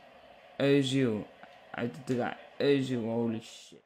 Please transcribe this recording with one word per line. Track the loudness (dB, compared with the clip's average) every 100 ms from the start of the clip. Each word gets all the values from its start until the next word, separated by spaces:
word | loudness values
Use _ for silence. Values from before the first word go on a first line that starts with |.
| -20 -20 -20 -20 -14 -2
Özil. | 4 4 4 2 2 0 -6 -14 -20 -20 -14
Uit | -6 -6
de | -6 -4
draai. | -2 -2 -6 -12 0
Özil, | 2 4 2 -2
holy | -2 -2 -2 -2
shit. | -8 -18 -20 -20